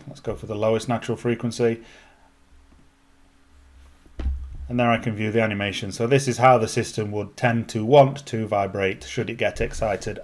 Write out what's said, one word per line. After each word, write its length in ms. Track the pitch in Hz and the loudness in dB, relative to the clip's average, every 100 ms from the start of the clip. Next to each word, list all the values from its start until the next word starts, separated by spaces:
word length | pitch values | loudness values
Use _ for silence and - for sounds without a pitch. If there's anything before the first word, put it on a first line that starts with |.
| - | -16
Let's 120 | - | -12
go 160 | - 101 | -10 -10
for 100 | 107 | -8
the 100 | 104 | -2
lowest 340 | 110 113 117 | 0 0 0
natural 280 | 117 - 113 | -4 -2 -4
frequency. 680 | 123 117 120 - 120 113 - - - _ _ _ _ - - - - _ _ _ _ _ _ - - - - - - - - - - - - | -2 -2 -4 0 0 0 -6 -20 -20 _ _ _ _ -20 -20 -20 -20 _ _ _ _ _ _ -20 -20 -20 -20 -20 -16 -6 -4 -4 -8 -12 -4
And 100 | 123 | 0
there 120 | 120 | 4
I 80 | 117 | 2
can 180 | 120 104 | 0 -2
view 160 | 107 | 0
the 100 | 110 | 2
animation. 500 | 110 101 101 95 101 | 2 0 -4 -4 -8
So 160 | 92 117 | -4 2
this 200 | 139 135 | 2 2
is 120 | 110 | 4
how 180 | 127 123 | 6 6
the 100 | 110 | 4
system 440 | - 110 - 104 | -2 -4 -4 -6
would 260 | 104 101 - | -6 -8 -2
tend 320 | 123 117 110 | 0 0 -2
to 160 | 113 110 | -4 6
want 400 | 143 135 135 - | 8 8 4 -6
to 220 | 113 107 | -6 -2
vibrate 560 | 101 98 98 98 98 - | 0 0 0 -2 -2 -6
should 240 | - 104 | -6 -6
it 60 | 113 | -2
get 260 | 104 - | -2 -2
excited 580 | 117 - 110 95 - 98 | -4 -2 -2 -2 -6 -10